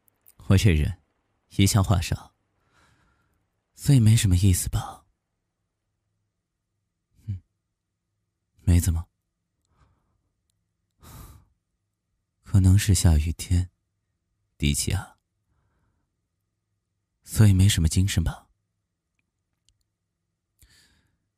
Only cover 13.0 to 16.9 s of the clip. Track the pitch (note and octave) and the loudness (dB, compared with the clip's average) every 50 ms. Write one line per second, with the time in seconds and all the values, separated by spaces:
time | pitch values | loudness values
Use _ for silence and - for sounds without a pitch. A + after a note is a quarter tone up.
13 | - F2 D#2+ D2 D2+ E2 D#2+ - - - F#2 F2+ F2+ - _ _ _ _ _ _ | 2 2 2 2 0 -2 -6 -8 -6 -4 -2 -2 -4 -4 _ _ _ _ _ _
14 | _ _ _ _ _ _ _ _ _ _ _ - - C#2+ C#2+ - - - - F#2+ | _ _ _ _ _ _ _ _ _ _ _ -6 -4 -4 -4 -4 -6 -6 -8 -8
15 | - - _ _ _ _ _ _ _ _ _ _ _ _ _ _ _ _ _ _ | -8 -12 _ _ _ _ _ _ _ _ _ _ _ _ _ _ _ _ _ _
16 | _ _ _ _ _ _ _ _ _ _ _ _ _ _ _ _ _ _ | _ _ _ _ _ _ _ _ _ _ _ _ _ _ _ _ _ _